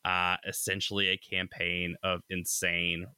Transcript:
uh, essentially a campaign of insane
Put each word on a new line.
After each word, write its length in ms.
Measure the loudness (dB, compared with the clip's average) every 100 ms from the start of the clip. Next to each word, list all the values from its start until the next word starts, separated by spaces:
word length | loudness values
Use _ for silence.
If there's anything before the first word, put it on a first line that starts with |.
| 0
uh, 300 | 4 4 2 -2
essentially 600 | -2 -2 0 0 2 2
a 80 | 0
campaign 760 | -2 -4 -4 -2 -2 0 -2 -2
of 180 | -2 -2 -2
insane 760 | -4 -2 0 0 2 0 -2 -6